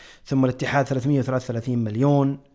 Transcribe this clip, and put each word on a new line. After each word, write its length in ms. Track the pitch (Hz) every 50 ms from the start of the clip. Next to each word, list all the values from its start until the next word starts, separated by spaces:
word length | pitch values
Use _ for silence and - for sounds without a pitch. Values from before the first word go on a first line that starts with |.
| - - - - -
ثم 200 | - 143 135 131
الاتحاد 420 | 127 127 - 139 123 - 143 135
ثلاثمية 320 | - 139 131 117 143 147 139
وثلاثة 260 | 120 131 131 127 -
وثلاثين 340 | - 117 120 117 127 123 120
مليون، 600 | 117 110 104 113 135 143 143 143 139 139 139 139 - _ _